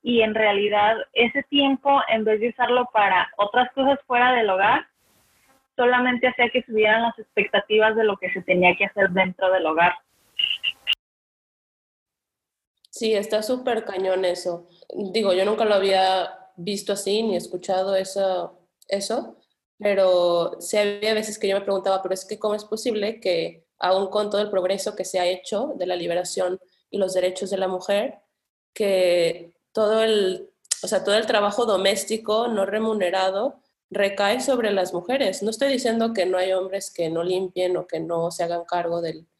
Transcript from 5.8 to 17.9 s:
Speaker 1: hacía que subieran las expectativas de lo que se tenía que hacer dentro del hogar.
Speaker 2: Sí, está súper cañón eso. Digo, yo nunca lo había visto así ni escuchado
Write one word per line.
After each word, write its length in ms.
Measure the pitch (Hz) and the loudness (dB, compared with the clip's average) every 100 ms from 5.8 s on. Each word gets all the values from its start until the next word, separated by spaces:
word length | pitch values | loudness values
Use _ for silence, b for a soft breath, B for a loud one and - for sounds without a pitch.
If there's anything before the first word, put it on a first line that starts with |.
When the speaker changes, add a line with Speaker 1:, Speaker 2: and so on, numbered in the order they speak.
| 247 247 247 247 254 | 2 4 2 2 0
Speaker 1:
hacía 220 | 247 240 | 2 0
que 140 | 254 | 0
subieran 400 | 240 220 214 220 | -2 2 4 4
las 160 | 233 226 | 0 -4
expectativas 760 | 214 - 208 196 - 214 220 220 | -6 -4 0 -2 2 2 4 2
de 80 | |
lo 120 | 220 196 | 0 0
que 160 | 180 | -6
se 80 | 190 | -6
tenía 340 | 180 180 180 180 | 0 2 4 2
que 100 | 196 | -2
hacer 240 | 208 190 | 0 0
dentro 420 | 185 185 - 185 | 2 -2 0 0
del 140 | 185 156 | 2 0
hogar. 280 | 156 175 - _ _ _ - - - - - - - _ _ _ _ _ _ _ _ _ _ _ _ _ _ _ _ _ _ _ | 2 2 0 _ _ _ -6 -4 -4 -6 -8 -8 -8 _ _ _ _ _ _ _ _ _ _ _ _ _ _ _ _ _ _ _
Speaker 2:
Sí, 240 | - 220 | -6 0
está 280 | 208 208 214 | 0 0 -2
súper 420 | 214 254 254 226 | 0 -2 -2 -2
cañón 400 | 220 190 190 185 | -4 -4 0 0
eso. 420 | 185 175 180 175 b b - - 196 | 0 -2 -4 -6 b b -12 -8 -2
Digo, 220 | 214 202 | 0 2
yo 100 | 180 | 2
nunca 220 | 196 214 220 | 2 2 2
lo 80 | |
había 560 | 202 196 190 190 190 170 - - - | 2 4 4 4 2 -2 -10 -20 -10
visto 380 | 175 196 - | -6 -6 -4
así 280 | 196 196 208 | -4 -2 0
ni 140 | 226 180 | 0 -2
escuchado 580 | - 180 185 190 190 | -4 -10 -4 -2 0